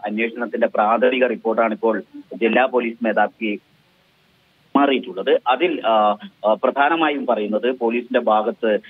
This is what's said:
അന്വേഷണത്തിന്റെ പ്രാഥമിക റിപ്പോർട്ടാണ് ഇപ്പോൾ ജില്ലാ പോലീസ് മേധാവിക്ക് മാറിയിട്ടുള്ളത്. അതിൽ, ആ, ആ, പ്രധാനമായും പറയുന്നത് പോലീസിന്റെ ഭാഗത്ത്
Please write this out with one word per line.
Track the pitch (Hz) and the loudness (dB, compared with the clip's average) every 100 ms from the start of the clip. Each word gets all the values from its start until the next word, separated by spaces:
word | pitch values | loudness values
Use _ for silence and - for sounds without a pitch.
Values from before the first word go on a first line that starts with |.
| 104 | -2
അന്വേഷണത്തിന്റെ | 107 117 117 117 120 113 | -4 -4 -4 -6 -2 -2
പ്രാഥമിക | - 107 117 127 127 123 | 0 2 4 2 2 0
റിപ്പോർട്ടാണ് | 107 113 113 113 | 0 -2 0 0
ഇപ്പോൾ | 107 113 107 - - - - | 0 -2 -2 -6 -16 -16 -2
ജില്ലാ | 113 120 131 | 0 2 2
പോലീസ് | 127 120 117 117 | 0 -2 -4 -2
മേധാവിക്ക് | 107 107 - 110 101 _ _ _ _ _ _ _ _ _ _ _ 143 | 0 -2 -2 -8 -8 _ _ _ _ _ _ _ _ _ _ _ 0
മാറിയിട്ടുള്ളത്. | 143 127 - 92 110 160 - | 2 0 -4 -6 0 0 0
അതിൽ, | 131 175 151 107 | 0 0 -2 0
ആ, | 110 107 101 101 _ 104 | 4 4 0 -6 _ 0
ആ, | |
പ്രധാനമായും | 107 135 - 143 165 156 143 123 | 0 0 2 0 2 0 -2 -2
പറയുന്നത് | 110 104 104 120 131 | -2 -2 -2 -2 -2
പോലീസിന്റെ | 117 120 120 127 | -2 -2 -2 -2
ഭാഗത്ത് | 117 107 107 110 113 104 - | 2 0 0 -2 0 -2 -4